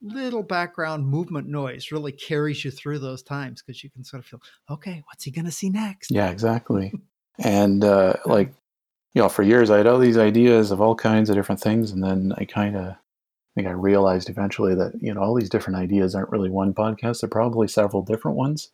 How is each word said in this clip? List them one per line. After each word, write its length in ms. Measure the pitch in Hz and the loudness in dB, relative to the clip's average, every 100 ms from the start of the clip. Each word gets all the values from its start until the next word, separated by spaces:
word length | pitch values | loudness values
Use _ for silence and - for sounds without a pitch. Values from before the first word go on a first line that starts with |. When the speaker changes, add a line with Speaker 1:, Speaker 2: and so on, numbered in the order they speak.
Speaker 1:
little 400 | 208 254 254 233 | -14 -10 -8 -8
background 640 | 185 180 175 175 160 156 135 | -6 -6 -6 -6 -6 -4 -2
movement 420 | 147 175 156 139 | -4 -4 -8 -8
noise 420 | 147 131 123 - | -8 -8 -10 -10
really 200 | 151 147 | -10 -10
carries 520 | - - 151 151 147 | -12 -6 -4 -4 -4
you 60 | 143 | -8
through 280 | 131 147 147 | -10 -8 -8
those 240 | 131 127 | -8 -12
times 400 | - 143 131 123 | -10 -10 -10 -14
'cause 200 | - 123 | -18 -20
you 60 | 139 | -20
can 160 | 131 | -20
sort 180 | 131 131 | -18 -20
of 40 | - | -20
feel, 160 | 120 - _ - | -20 -20 _ -14
"Okay, 340 | 147 196 170 - | -12 -12 -14 -16
what's 180 | - | -16
he 60 | 143 | -12
gonna 220 | 147 170 | -8 -8
see 180 | - 190 | -6 -4
next?" 400 | 202 214 190 - | -4 -6 -8 -4
Speaker 2:
Yeah, 200 | 104 95 | -2 -2
exactly. 640 | 92 113 113 - 104 95 - | 0 -2 -2 -2 -4 -4 -10
Speaker 1:
<laughs> 400 | - _ _ - | -16 _ _ -4
Speaker 2:
And, 460 | 117 101 101 98 | 0 2 4 4
uh, 300 | 104 98 92 - - | 4 6 4 2 2
Speaker 1:
Yeah. 60 | |
Speaker 2:
like, 220 | 110 117 - _ _ _ _ _ | 2 2 -4 _ _ _ _ _
you 80 | 123 | 2
know, 60 | 101 | 2
for 140 | - | 4
years 280 | 101 120 110 | 6 6 6
I 60 | 104 | 6
had 80 | 110 | 6
all 120 | 123 | 6
these 200 | 123 113 | 6 6
ideas 520 | 107 113 120 113 104 | 4 6 6 6 4
of 100 | 98 | 2
all 140 | 110 | 2
kinds 360 | 113 110 110 107 | 2 2 4 4
of 60 | 101 | 2
different 240 | 95 98 | 0 -2
things, 320 | 107 110 107 | 0 0 0
and 100 | 95 | -2
then 320 | 95 95 95 - | -2 0 -2 -4
I 80 | |
kinda, 540 | 101 107 104 101 92 92 | -6 -4 -2 -4 -8 -12
I 640 | _ _ _ _ _ - | _ _ _ _ _ -6
think 80 | 95 | -4
I 40 | |
realized 560 | 90 98 101 98 92 - | 0 2 4 4 0 -4
eventually 460 | - 98 - 98 | -6 -6 -2 0
that, 260 | 92 90 233 | 0 -2 -6
you 120 | 113 | -8
know, 80 | 101 | -4
all 120 | 101 | -2
these 140 | 120 98 | 0 0
different 300 | 110 - 92 | -4 -4 -6
ideas 360 | 90 98 92 | -2 0 0
aren't 160 | 98 95 | -2 -4
really 200 | 107 95 | -4 -2
one 240 | 95 98 | -2 -2
podcast. 460 | 98 110 107 113 - | -2 -4 -4 -6 -4
They're 80 | 92 | -4
probably 380 | 110 120 113 104 | -2 0 0 0
several 340 | - 101 98 | 0 0 -2
different 340 | 95 113 - - | -2 -4 -4 -2
ones. 340 | 135 151 - | -2 -4 -10